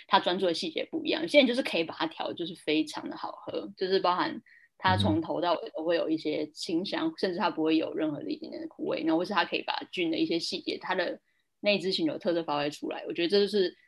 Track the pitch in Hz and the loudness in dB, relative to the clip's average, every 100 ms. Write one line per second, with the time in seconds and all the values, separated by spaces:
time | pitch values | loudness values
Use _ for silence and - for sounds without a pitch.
0 | - 196 190 180 180 160 165 - - 165 | 2 4 4 0 0 0 -4 -6 -4 -4
1 | - - 170 294 247 247 - 175 165 - | -2 -2 6 6 6 2 0 0 -2 -2
2 | 160 - - - 170 165 - 156 151 - | -4 -4 -6 -4 -8 -6 0 0 0 -4
3 | - - - - - - 208 - 185 190 | -10 -8 -10 -10 -8 -8 -8 -4 0 2
4 | 180 180 143 - - - _ - 185 190 | 4 2 0 -2 -14 -20 _ -2 2 4
5 | 196 160 160 151 175 160 - 156 160 170 | 4 2 0 0 2 2 -2 -4 0 2
6 | - 160 156 151 151 - - 165 196 175 | 2 0 0 -2 -4 -8 -2 -2 -2 -2
7 | 160 - 196 175 180 160 156 160 - - | -2 -2 -2 0 0 2 2 2 2 -2
8 | 156 143 - - - - 330 - 339 - | -2 -4 -6 -6 -8 -10 -12 -6 -4 -2
9 | - 160 180 185 175 - - - - - | 2 0 2 0 0 -2 -4 -6 -4 -2
10 | 165 160 160 165 - 180 - - - 185 | 0 0 0 0 -2 -6 -6 -6 -2 -2
11 | 170 - _ _ _ - 208 196 180 185 | -2 -4 _ _ _ -2 2 2 2 0
12 | 160 - 190 170 165 147 147 - - - | 0 0 0 0 0 0 -2 -4 -8 -6
13 | - - 175 202 202 202 180 - | -6 -2 2 4 4 2 2 -2